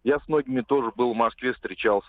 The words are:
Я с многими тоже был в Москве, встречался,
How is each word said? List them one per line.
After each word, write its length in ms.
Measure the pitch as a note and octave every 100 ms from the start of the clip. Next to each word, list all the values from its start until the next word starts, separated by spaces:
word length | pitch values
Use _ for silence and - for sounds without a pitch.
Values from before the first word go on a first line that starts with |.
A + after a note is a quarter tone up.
Я 160 | A#2 D3
с 80 | -
многими 340 | D#3 C3+ C3
тоже 300 | A2+ C#3 A#2 A2
был 180 | B2
в 40 | A2+
Москве, 340 | A2+ - B2+
встречался, 540 | A#2+ F#2+ F#2 A2 G2+